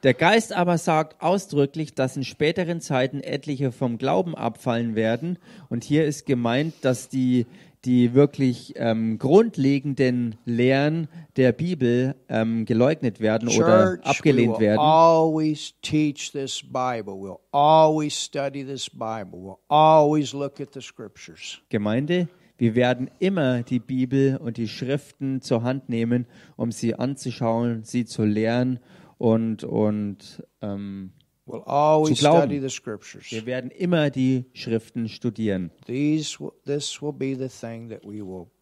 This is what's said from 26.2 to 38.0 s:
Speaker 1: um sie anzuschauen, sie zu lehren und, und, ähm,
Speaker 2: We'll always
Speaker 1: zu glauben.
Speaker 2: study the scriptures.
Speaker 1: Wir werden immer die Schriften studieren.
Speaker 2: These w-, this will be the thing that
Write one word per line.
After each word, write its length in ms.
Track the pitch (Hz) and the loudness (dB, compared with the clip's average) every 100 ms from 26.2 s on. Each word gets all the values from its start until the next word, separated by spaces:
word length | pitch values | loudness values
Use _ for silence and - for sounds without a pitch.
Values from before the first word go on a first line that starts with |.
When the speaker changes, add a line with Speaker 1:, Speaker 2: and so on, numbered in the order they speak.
| 123 - - - | -2 -14 -20 -6
Speaker 1:
um 160 | 120 | -6
sie 220 | 110 117 | -2 -4
anzuschauen, 880 | - 123 139 131 117 117 117 120 113 | -2 -4 -4 -8 -2 0 0 0 -4
sie 200 | 110 123 113 | -4 -4 -4
zu 180 | - | 0
lehren 560 | 107 104 110 120 127 127 _ - - _ | 0 2 0 0 0 -2 _ -20 -20 _
und, 480 | 120 113 113 110 | 2 2 0 -6
und, 760 | - 110 107 107 104 95 - - - _ | -4 0 0 0 -6 -8 -16 -20 -20 _
ähm, 500 | 104 101 101 98 95 _ _ _ - | -10 -10 -10 -12 -14 _ _ _ -16
Speaker 2:
We'll 180 | - | -16
always 520 | - 139 151 156 156 135 | -4 0 4 4 4 4
Speaker 1:
zu 40 | |
glauben. 200 | 147 165 | 6 6
Speaker 2:
study 180 | 143 143 | 4 -2
the 80 | 135 | -6
scriptures. 600 | - - 104 - - - | -10 -12 -14 -16 -20 -12
Speaker 1:
Wir 120 | 113 | -12
werden 260 | 113 127 123 | -6 -6 -8
immer 360 | - 180 170 147 | -6 0 2 2
die 340 | 135 131 131 123 | 2 2 2 -2
Schriften 560 | - - 113 - 123 113 | -12 -4 -4 -4 -8 -8
studieren. 640 | - 123 107 110 95 87 _ - | -4 -6 -4 -2 -2 -4 _ -10
Speaker 2:
These 520 | 123 147 156 147 - | -4 0 0 -4 -10
w-, 120 | 147 _ | -14 _
this 380 | - 143 143 - | -6 -6 -6 -8
will 100 | 147 | -10
be 220 | 135 135 | -6 -6
the 140 | 131 131 | -4 -8
thing 400 | - 117 113 117 | -10 -14 -12 -14
that 160 | 110 | -16